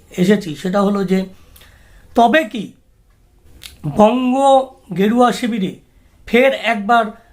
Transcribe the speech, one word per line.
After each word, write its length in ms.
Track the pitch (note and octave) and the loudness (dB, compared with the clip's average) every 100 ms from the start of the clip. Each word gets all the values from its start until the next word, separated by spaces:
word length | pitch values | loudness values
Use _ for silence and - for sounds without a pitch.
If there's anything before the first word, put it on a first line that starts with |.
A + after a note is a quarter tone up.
| _ - | _ -4
এসেছি 400 | F3+ G#3 F3 C#3+ | 2 2 0 -8
সেটা 260 | F#3 G3 | -4 -2
হলো 220 | G3 G3+ | 0 0
যে 220 | F#3+ F#3+ F#3+ - - - - - _ - - | -2 -2 -4 -12 -20 -20 -20 -20 _ -20 -8
তবে 300 | - A#3 D4+ | 0 2 2
কি 280 | D#4 A3 D#3 - _ _ _ _ _ _ _ - - - D3+ D3 | -2 -8 -12 -14 _ _ _ _ _ _ _ -20 -20 -12 -8 2
বঙ্গ 400 | G#3+ B3 B3+ C4 C4+ C4+ C4+ - - E3+ | 2 2 -2 0 4 4 2 -10 -12 -2
গেরুয়া 360 | G3+ A#3+ B3 | 0 2 2
শিবিরে 440 | G#3 A#3+ A3+ F#3 - _ _ _ _ - | 0 -4 -4 -6 -8 _ _ _ _ -2
ফের 280 | A#3 C4+ | 2 2
একবার 500 | C4+ G3+ A3 G3 A#3 G#3+ - _ | 0 -4 -4 0 0 -2 -8 _